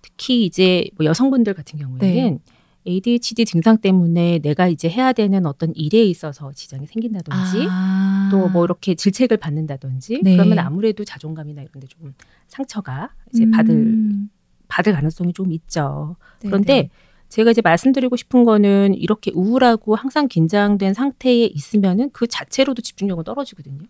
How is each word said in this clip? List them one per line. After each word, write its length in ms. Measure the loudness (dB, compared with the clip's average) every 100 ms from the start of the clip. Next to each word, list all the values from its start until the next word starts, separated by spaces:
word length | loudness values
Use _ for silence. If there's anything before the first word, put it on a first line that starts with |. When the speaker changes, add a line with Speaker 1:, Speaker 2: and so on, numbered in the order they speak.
Speaker 1:
특히 440 | -20 -18 -2 0
이제 440 | 0 2 2 2 -2 -2
뭐 80 |
여성분들 500 | 0 2 2 2 0
같은 220 | -2 -10 -12
경우에는 220 | -12 -2
Speaker 2:
네. 400 | 0 2 0 -2 _ _ _ _ -6
Speaker 1:
에이디에이치디 560 | -4 0 -2 -2 -2
증상 340 | 0 2 4 4
때문에 600 | 4 2 2 2 2 0
내가 280 | -2 0 0
이제 220 | 0 -2
해야 240 | 0 0
되는 320 | 2 0 0 -2
어떤 280 | -2 -6
일에 280 | -4 0 4
있어서 480 | 4 0 -8 -12 -16
지장이 340 | -18 -16 -14 -10
생긴다든지 800 | -8 -6 -8 -6 -4 -2 -2 -2
Speaker 2:
아. 600 | -2 -2 0 0 0 0
Speaker 1:
또 180 | 2 2
뭐 160 | 2
이렇게 300 | 0 -2 -4
질책을 420 | -2 -2 0 0 0
받는다든지 840 | -2 -6 -6 -8 -10 -10 -8 0
Speaker 2:
네. 140 | 4 6
Speaker 1:
그러면 220 | 4 2
아무래도 460 | 0 -2 -2 -4
자존감이나 580 | -10 -12 -12 -12 -14 -16
이런 180 | -18 -20
데 60 | -20
조금 280 | _ -20 -20 _ _ _
상처가 640 | -12 -10 -8 -10 -10 -10 -16 -6
이제 180 | 0 2
받을, 240 | 4 4
Speaker 2:
음. 560 | 2 2 0 0 -2 -8 _ _ _ _
Speaker 1:
받을 240 | -2 0
가능성이 400 | 0 -2 -2 -6
좀 200 | -4 -6
있죠. 640 | -6 -6 -6 -4 -6 -10 -12 _ _
Speaker 2:
네, 80 | -4
Speaker 1:
그런데 260 | 0 2
Speaker 2:
네. 160 | 2 0 _ _ _ _
Speaker 1:
제가 220 | 0 2
이제 100 | 4
말씀드리고 540 | 4 4 4 2 0 -4
싶은 280 | 0 4
거는 500 | 6 6 4 4 2
이렇게 380 | 0 -2 -4 -2
우울하고 600 | -2 0 4 4 2 0
항상 340 | -2 -2 -2 -2
긴장된 680 | 0 0 2 2 0 0
상태에 520 | -2 -4 -2 0 2 2
있으면은 640 | -2 -4 0 2 0 -2
그 140 | -4 -6
자체로도 540 | -6 -8 -2 -2 -2
집중력은 420 | -10 -8 -6 -6
떨어지거든요. 560 | -8 -8 -10 -14 -18 -16 -18